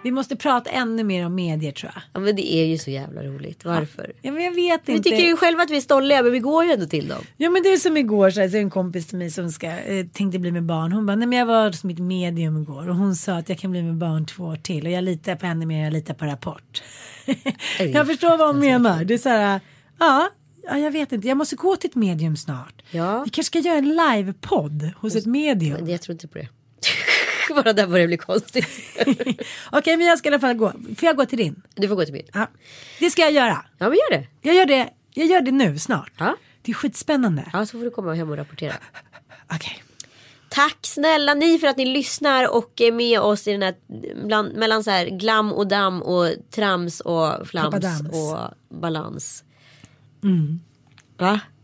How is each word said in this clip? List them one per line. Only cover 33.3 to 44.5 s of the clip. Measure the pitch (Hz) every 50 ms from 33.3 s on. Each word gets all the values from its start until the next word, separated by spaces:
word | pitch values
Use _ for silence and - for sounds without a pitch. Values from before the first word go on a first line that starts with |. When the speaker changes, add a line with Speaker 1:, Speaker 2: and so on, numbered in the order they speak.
Speaker 1:
göra. | 302 294 254 233 180 - - _ _ _
Speaker 2:
Ja, | 180 208
men | 277
gör | 392 587 -
det. | 262 147 135 - _ _
Speaker 1:
Jag | _ 277 330
gör | 359 381
det, | 277 285 262 247 - - _ _ _ _
jag | - 311 320
gör | 370 370
det | 285 247
nu, | 262 277 262 185 143 151
snart. | - - 254 165 - - _ -
Speaker 2:
Ja. | 160 202 311 415 _ _ _ _
Speaker 1:
Det | _ -
är | 226
skitspännande. | - - 285 - - - - 302 277 254 214 170 139 - - -
Speaker 2:
Ja, | 180 214
så | 208 - 233
får | 233
du | 240
komma | 233 - 196 175 160
hem | 165 165 156
och | 147 147
rapportera. | 147 - - - - 147 139 - - - _ - - _ _ - _ _ - - - _ -
Speaker 1:
Okej. | 160 - - - - - _ _ _ - - _ - - - - _ _ _
Speaker 2:
Tack | - 277 285 294 - _
snälla | - - - - 285 320 320 302 294 285 294
ni | 285 302 339 330 320
för | 320 285
att | 262 269
ni | 262
lyssnar | 254 262 285 277 - - - 294 294 269 262 254 - -
och | 240 226 - _ -
är | 233 233
med | 233 233 240 240 233 214
oss | - 208 208 202 - 208
i |
den | 208 202
här, | 202 190 185 _ _ _ - 113 - - - - - 208
bland, | 214 214 208 -